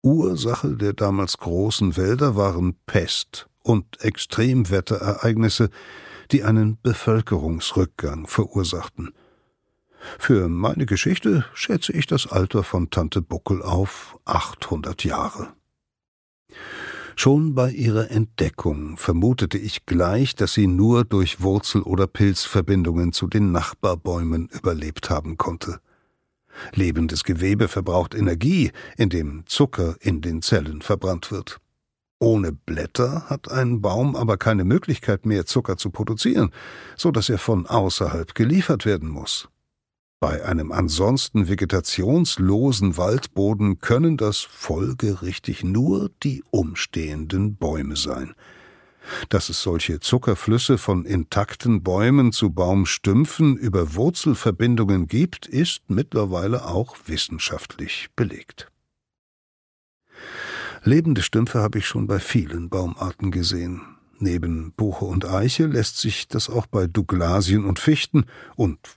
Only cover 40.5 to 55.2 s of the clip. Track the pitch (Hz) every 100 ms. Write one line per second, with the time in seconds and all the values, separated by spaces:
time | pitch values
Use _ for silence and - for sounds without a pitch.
40.5 | 85 78 76 87 80 101 131 - 110 90
41.5 | 98 95 92 - - 95 160 165 - 95
42.5 | 104 135 113 98 82 92 127 - - 101
43.5 | 107 104 92 - 120 165 143 104 101 -
44.5 | - - - 127 127 107 95 90 90 -
45.5 | - 92 101 143 196 202 _ 147 135 -
46.5 | 104 80 - - - 78 76 78 95 104
47.5 | 101 80 78 69 76 76 64 65 - -
48.5 | - - _ _ _ - - - 98 -
49.5 | 87 - 82 - 78 - 123 - 98 -
50.5 | 117 - 123 - 92 82 95 78 101 104
51.5 | - 120 104 90 92 113 139 120 110 101
52.5 | 82 90 98 92 - 101 107 151 - 156
53.5 | 131 117 92 80 82 143 - 156 120 117
54.5 | 92 120 117 101 95 82 131